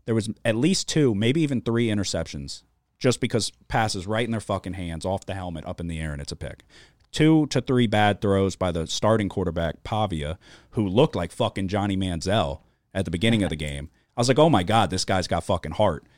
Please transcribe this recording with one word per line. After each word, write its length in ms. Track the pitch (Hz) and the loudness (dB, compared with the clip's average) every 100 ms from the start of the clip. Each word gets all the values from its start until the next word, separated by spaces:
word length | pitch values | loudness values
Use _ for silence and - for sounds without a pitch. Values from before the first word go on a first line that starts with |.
| - | -2
There 80 | |
was 140 | 113 110 - | -2 -2 -4
at 120 | 120 110 | -2 2
least 320 | 156 190 - | 2 2 0
two, 260 | 160 135 | 2 2
maybe 260 | 98 113 156 | 4 2 2
even 180 | 147 123 | 2 0
three 280 | - 117 117 | 0 0 2
interceptions 760 | 104 92 87 80 73 69 - _ _ _ - | 0 -2 -4 -4 -8 -10 -14 _ _ _ -2
just 220 | 131 - | 0 0
because 300 | 123 113 92 - - | 0 -2 -4 -8 -4
passes 380 | 123 110 98 92 | 0 0 -2 -4
right 180 | 110 | -4
in 60 | 117 | -2
their 100 | 113 | -4
fucking 320 | - 95 95 | -4 -4 -4
hands, 300 | 90 87 80 | -8 -8 -6
off 220 | 92 98 - | -4 -4 -6
the 80 | |
helmet, 300 | 101 90 82 85 | -8 -8 -10 -10
up 140 | 87 | -8
in 60 | 85 | -8
the 120 | 80 | -6
air, 120 | 80 | -6
and 100 | 71 | -8
it's 100 | - | -10
a 40 | 82 | -10
pick. 280 | - - _ - - _ _ | -12 -14 _ -20 -20 _ _
Two 340 | - 156 160 143 | 2 4 4 4
to 140 | 131 | -2
three 260 | 131 123 117 | 0 2 2
bad 340 | 107 104 101 | 4 4 2
throws 360 | 104 98 98 - | 2 2 2 0
by 160 | 92 | -2
the 140 | 82 80 | -2 -4
starting 420 | - 104 110 95 | 0 2 2 2
quarterback, 540 | 104 87 82 82 - | -2 -2 -2 -4 -4
Pavia, 540 | - 107 104 80 73 - - - _ | -6 -2 -2 -2 -6 -8 -14 -20 _
who 160 | - 98 | -4 0
looked 260 | 101 156 | 4 2
like 160 | 98 87 | 2 -4
fucking 360 | - 113 - 95 | -2 -4 -2 -2
Johnny 280 | 101 101 95 | 0 0 0
Manziel 640 | 92 85 90 107 73 67 _ _ _ | -2 -2 0 0 0 -4 _ _ _
at 120 | 95 | -6
the 60 | 87 | -4
beginning 320 | 85 113 113 | 0 2 2
of 80 | 87 | 0
the 60 | 78 | -2
game. 340 | 76 71 73 _ _ - | -6 -8 -12 _ _ -2
I 40 | |
was 80 | 123 | 2
like, 100 | 135 | 6
"Oh 120 | 160 | 6
my 120 | 113 | 4
God, 280 | 87 110 98 | 4 2 2
this 140 | 92 | 0
guy's 220 | - 92 - | -2 -2 0
got 160 | 87 | -2
fucking 280 | - 90 - | -2 -4 -2
heart." 320 | 80 104 73 - | 0 0 0 -8